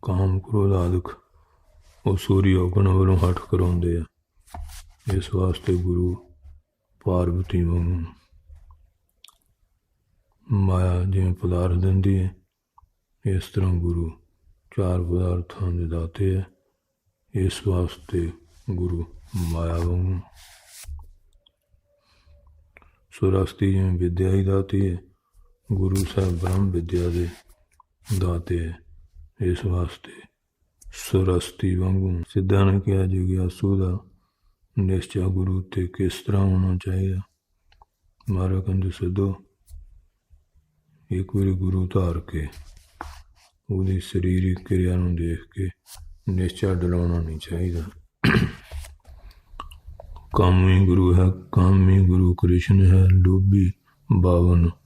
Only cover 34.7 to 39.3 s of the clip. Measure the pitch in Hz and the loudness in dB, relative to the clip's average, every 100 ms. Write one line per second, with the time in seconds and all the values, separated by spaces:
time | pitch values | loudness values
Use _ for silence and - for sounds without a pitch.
34.7 | - 95 95 - 101 92 92 92 92 92 | -4 0 -2 -4 -4 -2 -2 -2 -4 -4
35.7 | - 90 - 92 - - 104 98 92 92 | -6 -6 -4 -4 -4 -4 0 2 2 0
36.7 | 92 95 92 95 92 95 _ _ _ _ | -2 -4 -4 -2 -4 -8 _ _ _ _
37.7 | _ _ _ _ _ - 95 92 95 92 | _ _ _ _ _ -6 -2 -2 -2 -2
38.7 | 95 92 - 90 92 98 | -2 -2 -4 -4 -2 -2